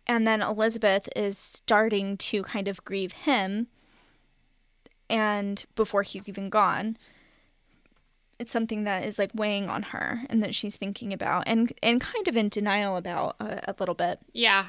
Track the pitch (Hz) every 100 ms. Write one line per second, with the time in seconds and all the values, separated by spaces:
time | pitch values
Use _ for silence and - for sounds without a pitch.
0 | - 233 220 220 208 208 220 226 220 190
1 | - - 208 196 - - - 214 220 208
2 | 196 196 - 208 190 208 196 190 - 196
3 | 185 - - 247 190 202 240 _ _ _
4 | _ _ _ _ _ _ _ _ - _
5 | _ 226 214 208 202 202 - - 214 202
6 | 196 196 202 196 196 220 190 - 214 226
7 | - - _ _ _ _ _ _ _ _
8 | _ _ _ _ 240 233 226 214 208 190
9 | - 202 196 220 208 202 196 - 202 -
10 | - 233 247 226 208 - 202 - 196 202
11 | 202 190 - 170 - 226 233 - 226 240
12 | - 466 370 233 208 208 208 202 202 185
13 | 180 170 - - 214 208 - 196 180 170
14 | 175 - - - 233 196